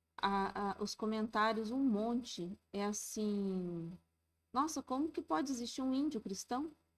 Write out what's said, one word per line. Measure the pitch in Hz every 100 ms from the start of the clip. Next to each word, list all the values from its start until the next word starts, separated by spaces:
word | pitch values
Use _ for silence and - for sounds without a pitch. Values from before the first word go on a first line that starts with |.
| _ -
a, | 196 196 190 - 202
a, | 190
os | 208
comentários, | - 220 220 220 220 220 220 220
um | 262
monte, | 269 208 220 240 240 - 175 208 _
é | 202
assim, | 202 208 - - 214 202 196 190 175 170 165 180 _ _ _ _ _
"Nossa, | 240 311 285
como | - 262 320
que | 330
pode | - 320 269
existir | 254 233 -
um | 262
índio | 262 302 220
cristão? | 196 190 - 247 311 - _